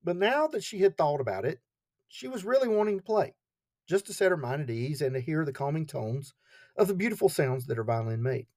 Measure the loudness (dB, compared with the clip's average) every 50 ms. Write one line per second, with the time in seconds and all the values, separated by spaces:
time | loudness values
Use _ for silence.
0 | _ -2 0 2 2 2 4 4 2 0 0 -4 -6 -6 0 4 4 4 4 4
1 | 2 2 2 0 -2 -2 -2 -2 -2 -2 -4 -4 _ _ _ _ _ _ _ _
2 | _ _ -18 -12 -10 -8 -8 -6 -2 2 2 2 4 4 4 4 4 2 0 -2
3 | -2 0 2 2 2 0 -4 _ _ _ _ _ _ _ _ _ _ 0 0 0
4 | 0 -2 -2 2 2 2 2 2 -2 -4 -4 -4 -2 -4 -4 -4 -2 -4 -2 -2
5 | -2 -2 -2 -2 -4 -2 -2 -2 -2 -2 -4 -4 -4 -2 -2 -2 -4 -4 -6 -6
6 | -4 -4 -4 -6 -6 -10 _ _ _ _ _ -20 -20 _ _ 0 2 2 2 0
7 | 0 -2 -2 2 2 2 2 2 0 0 0 -2 -4 -4 -4 -4 0 0 0 0
8 | 0 -2 -2 -2 -2 -2 -2 -4 -6 _ _